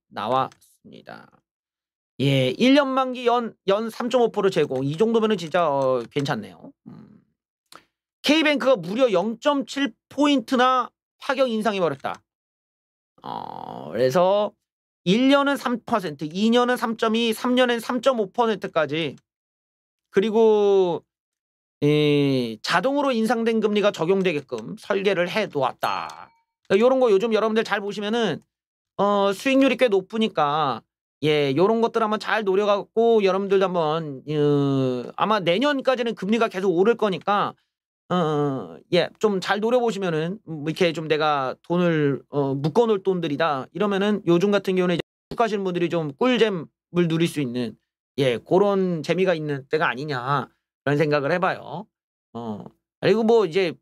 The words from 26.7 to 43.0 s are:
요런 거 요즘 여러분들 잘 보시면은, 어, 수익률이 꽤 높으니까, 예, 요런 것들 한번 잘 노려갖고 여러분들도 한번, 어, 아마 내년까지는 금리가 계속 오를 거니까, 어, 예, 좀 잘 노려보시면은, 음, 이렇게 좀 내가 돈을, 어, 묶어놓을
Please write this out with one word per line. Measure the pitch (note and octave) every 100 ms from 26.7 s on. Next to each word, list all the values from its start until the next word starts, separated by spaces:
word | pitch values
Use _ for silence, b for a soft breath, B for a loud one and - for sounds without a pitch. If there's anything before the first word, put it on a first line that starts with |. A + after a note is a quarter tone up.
| G3+ B3
요런 | C4
거 | B3
요즘 | F#3+ A#3
여러분들 | G#3 A3 A3
잘 | G#3+ G3+
보시면은, | G3+ G3 G#3 A#3 G#3 C#3 _ _ _ _ _ -
어, | G3+ G3+ G3
수익률이 | F#3+ C4+ C4 C4+ B3+
꽤 | B3+
높으니까, | G3 F#3 A3+ A3 E3+ C#3+ D3+ C#3+ A#2 _ _ _ -
예, | D3+ D3+ C#3 C#3
요런 | G3 A3+
것들 | A3+ A3+
한번 | A3 G#3+
잘 | - G#3
노려갖고 | G3 F#3+ G#3 G3+ - A3 A#3 A3+
여러분들도 | F#3+ F#3+ G3 G3 F#3+
한번, | F3+ D3+ D#3+ D#3 C3 C#3+
어, | D3+ D3 C#3+ C#3 C3+ C3 B2 A#2 -
아마 | F3+ G#3+
내년까지는 | E3+ F#3 D4 C#4 B3+ B3 A#3 G3+
금리가 | F#3+ A3+ A3+
계속 | F#3 G3
오를 | E3+ G3+ A3+
거니까, | G#3+ F#3+ - G3+ C3+ - _ _ _ _ -
어, | F3+ D#3 D3+ D3 C3+ F2 D#2+ -
예, | B2+ - -
좀 | G#3+ G3
잘 | F3+ G3+
노려보시면은, | A3 B3+ A#3 G3 F#3 D#3 E3 G#3 -
음, | D#3+ D3+
이렇게 | D#3+ F3
좀 | D#3+ D#3
내가 | D#3 D#3 C#3+ B2+ -
돈을, | - F3 F3 D#3 D3 C3+ -
어, | - C#3 C3+
묶어놓을 | D3+ F3 A#3 G3+